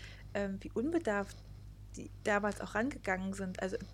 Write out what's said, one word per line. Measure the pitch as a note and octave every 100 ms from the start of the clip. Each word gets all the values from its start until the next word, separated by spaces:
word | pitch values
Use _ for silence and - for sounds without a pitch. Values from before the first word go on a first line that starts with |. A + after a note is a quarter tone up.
| - - -
ähm, | G3+ G3 F#3+
wie | -
unbedarft | - C#4+ E4+ A3+ G3+ G3 - - - - - - -
die | - -
damals | - G3+ G#3 G3
auch | F#3 G#3
rangegangen | C4 - - F#3 F#3+
sind, | G3 F#3+ F#3
also | F#3+ G#3
im | G3